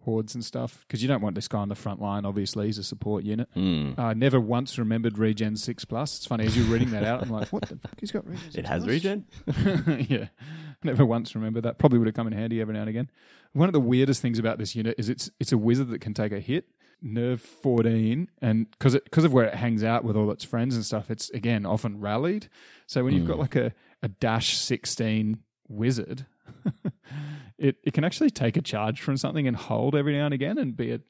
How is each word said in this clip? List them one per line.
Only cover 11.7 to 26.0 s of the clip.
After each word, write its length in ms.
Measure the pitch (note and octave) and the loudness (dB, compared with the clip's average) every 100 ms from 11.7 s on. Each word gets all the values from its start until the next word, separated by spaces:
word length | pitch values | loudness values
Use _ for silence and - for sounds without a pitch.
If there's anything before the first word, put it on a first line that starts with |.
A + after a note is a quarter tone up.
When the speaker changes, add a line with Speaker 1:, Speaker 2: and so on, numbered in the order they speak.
| - | 2
Speaker 1:
Probably 220 | D3+ B2 | 6 6
would 80 | A2 | 4
have 80 | A2 | 2
come 120 | A2+ | -2
in 40 | |
handy 280 | G#2+ A2+ A2+ | -2 -2 -2
every 120 | A2 | -4
now 60 | G#2+ | -4
and 100 | G#2+ | -4
again. 220 | A2 C#3 _ _ - _ | -4 -6 _ _ -20 _
One 160 | C#3 F3+ | 2 4
of 60 | |
the 80 | E3 | 4
weirdest 400 | A#2+ B2+ C3+ C3+ | 4 6 4 2
things 180 | B2 A2+ | 0 0
about 180 | A2+ A2 | 0 -2
this 160 | G#2+ A2+ | -4 -2
unit 180 | A2 A2 | -2 -2
is 120 | G#2+ | -2
it's, 200 | - - - | -2 -6 -6
it's 140 | B2 | 0
a 60 | B2 | 2
wizard 320 | G#2+ B2 C3+ | 4 2 2
that 100 | A2 | -4
can 140 | - | -6
take 180 | G#2 G#2+ | -4 -4
a 80 | G2+ | -4
hit, 300 | - D3 - _ _ _ | -2 -4 -4 _ _ _
nerve 400 | A#2 A2 A#2+ B2 | -6 -2 -2 -2
fourteen, 880 | - - C#3 A#2+ A2+ A2+ A2 B2+ F3+ _ | -6 -4 2 4 6 4 4 2 -2 _
and 260 | A#2+ A2 A2+ - | 2 2 0 2
'cause 140 | C#3 | 4
it, 180 | C3 - | 4 2
'cause 140 | - D#3+ | 4 6
of 80 | |
where 100 | B2+ A2+ | 6 4
it 100 | G2 | 2
hangs 280 | A#2 A2+ | 0 2
out 220 | A2 A#2+ A#2 | 2 2 2
with 100 | G#2+ | 2
all 160 | G#2+ | 2
its 140 | - - | 0 -4
friends 300 | A#2+ B2 A#2+ | -2 0 -2
and 100 | G#2+ | -2
stuff, 260 | A2 - | -4 -4
it's, 180 | A2 - | -6 -8
again, 340 | A2 A2 A2+ G2 | -4 0 0 2
often 340 | G#2+ A#2 G#2 | 0 -2 -4
rallied. 480 | G2+ G#2+ D#3 G#3 - - - - - | -2 0 0 -2 -6 -16 -20 -20 -6
So 160 | - | -2
when 100 | B2+ | 2
you've 140 | F#2 E2 | 2 2
got, 80 | D#3+ | 0
Speaker 2:
Mm. 60 | |
Speaker 1:
like, 140 | C#3 C3 | 0 0
a, 160 | A#2 - _ _ | 0 -4 _ _
a 60 | A#2 | -8
dash 480 | G2 A#2+ A2+ - - | -2 0 0 0 -2
sixteen 840 | - B2 - - A2+ A2 G#2+ A2+ - _ - | -2 -4 -4 -2 0 0 0 -4 -8 _ -14
wizard, 580 | G#2 A2+ A#2+ | -2 0 0